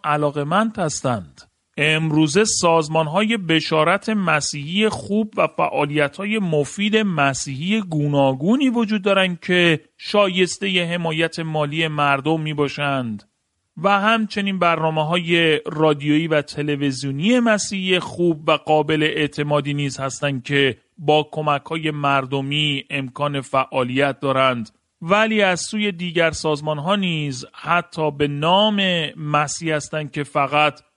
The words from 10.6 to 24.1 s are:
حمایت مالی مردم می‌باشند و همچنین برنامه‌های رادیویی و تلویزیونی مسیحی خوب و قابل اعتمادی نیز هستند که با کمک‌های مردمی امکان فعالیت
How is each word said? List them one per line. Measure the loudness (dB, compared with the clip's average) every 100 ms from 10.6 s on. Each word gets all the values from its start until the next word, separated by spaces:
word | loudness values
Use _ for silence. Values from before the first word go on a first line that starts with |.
| -2 -2 -2
حمایت | -2 -2 -2 -2 -2
مالی | -6 -2 -2 -2 -2
مردم | 0 2 2 2 0
می‌باشند | -2 -2 -2 -2 -2 -2 -4 -6 -12 _ _ _ _ -4
و | 0 2
همچنین | 2 0 0 -4 -4 2
برنامه‌های | 2 2 0 0 0 -2 2 2 4 2 -2
رادیویی | 2 2 2 2 2 2
و | 0
تلویزیونی | -2 -6 -4 -2 -2 -2 -4 -2 2 2
مسیحی | 4 0 -2 -4 0 0
خوب | -2 0 0 2 0
و |
قابل | 0 2 2 2 2
اعتمادی | 2 0 -2 -2 0 0 0
نیز | -2 -4 -4
هستند | -8 -4 -4 -4
که | -2 2 2 0 _ -6
با | 2 2 2
کمک‌های | -4 0 -2 -2 -4 -4
مردمی | -2 0 0 0 -4 -2 -2 -2 -2 -6
امکان | -8 -8 -6 -4 -4
فعالیت | -2 -2 0 -2 -2 2 0